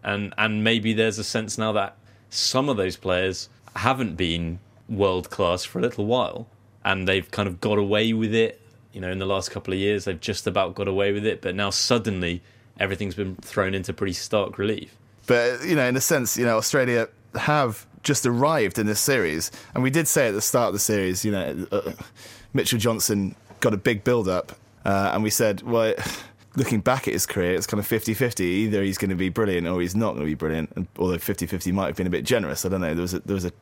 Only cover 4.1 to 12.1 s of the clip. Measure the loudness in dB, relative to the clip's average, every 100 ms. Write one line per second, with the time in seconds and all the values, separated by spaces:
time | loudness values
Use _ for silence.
4.1 | -2 -2 0 -4 -6 -12 -20 -8 0 2
5.1 | 2 -4 -2 0 0 -4 -2 -2 -2 0
6.1 | 0 0 -6 -14 _ _ _ -2 0 2
7.1 | 0 0 -2 -2 -2 0 2 2 2 2
8.1 | 2 2 2 2 -2 -20 -20 -20 -10 -6
9.1 | -4 0 -2 -2 -8 -4 0 2 0 -2
10.1 | -6 -4 -2 0 0 0 -2 -2 2 2
11.1 | 2 0 -2 -4 -2 -2 0 2 2 2